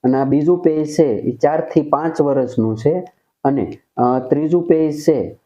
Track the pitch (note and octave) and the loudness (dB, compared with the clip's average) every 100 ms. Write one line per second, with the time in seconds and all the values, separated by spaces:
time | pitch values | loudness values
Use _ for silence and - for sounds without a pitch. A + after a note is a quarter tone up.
0 | B2+ C3 C3+ C#3 D3+ F3 F3+ D#3 D3+ D3+ | 2 0 2 0 2 2 2 0 -2 0
1 | D3+ G2+ F#2+ B2 C#3+ D#3+ - - D3 C#3+ | 2 2 -4 -2 0 0 0 0 2 0
2 | D#3+ D#3+ C#3+ C3+ B2 - A2 A2 C3 F3+ | -2 -2 0 0 -2 -2 -2 0 0 0
3 | - _ _ _ C#3 C#3 F#2 G2+ _ - | -6 _ _ _ -2 0 -4 -8 _ -2
4 | B2 B2+ B2+ C#3+ D#3 F3 E3+ D#3+ D#3 D3 | 0 0 0 -2 0 0 2 2 2 0
5 | D3+ C#3+ G2 - | 0 0 -2 -10